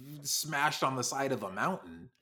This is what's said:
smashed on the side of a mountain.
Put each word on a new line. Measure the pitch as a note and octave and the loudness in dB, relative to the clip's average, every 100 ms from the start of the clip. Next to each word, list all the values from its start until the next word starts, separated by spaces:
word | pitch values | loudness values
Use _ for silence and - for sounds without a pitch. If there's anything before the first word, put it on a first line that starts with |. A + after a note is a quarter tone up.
| C3+ D3 | -12 -8
smashed | C#3+ - D3+ C#3+ D3+ - | -2 -2 0 2 2 4
on | C#3 C3 | 2 2
the | |
side | B2 C#3 C#3 | 0 0 2
of | A#2+ | 2
a | G2 | 0
mountain. | G2 D3 F#3 F2 E2 F#2 _ | 0 0 0 -6 -16 -16 _